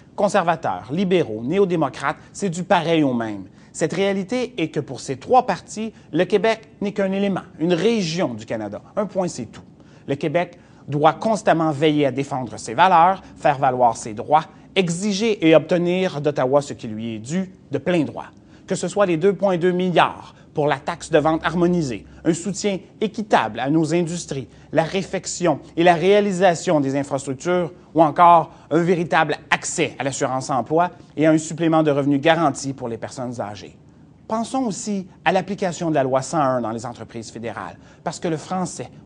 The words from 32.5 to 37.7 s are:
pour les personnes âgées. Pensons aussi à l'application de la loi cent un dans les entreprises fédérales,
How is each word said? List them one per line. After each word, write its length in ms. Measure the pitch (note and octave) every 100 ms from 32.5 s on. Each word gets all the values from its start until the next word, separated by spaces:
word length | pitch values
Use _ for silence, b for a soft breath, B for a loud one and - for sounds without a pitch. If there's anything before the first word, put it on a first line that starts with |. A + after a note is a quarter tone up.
| C3 C3+
pour 140 | C3 A#2+
les 100 | A2+
personnes 440 | A2 - B2 A#2+
âgées. 360 | G#2 G#2 D#2+ - - b b b -
Pensons 380 | A3 A3+ C4 B3
aussi 420 | - A3 G3+ F3+ B
à 80 | D#3+
l'application 580 | F#3+ F#3 G3 F#3 - E3+
de 60 | D3+
la 80 |
loi 200 | C3 C3
cent 160 | C3 D#3+
un 220 | C3+ B2+
dans 100 | A2+
les 140 | A2+ B2
entreprises 440 | A2+ G#2+ A#2 G#2+
fédérales, 480 | A#2+ A2+ G#2+ F2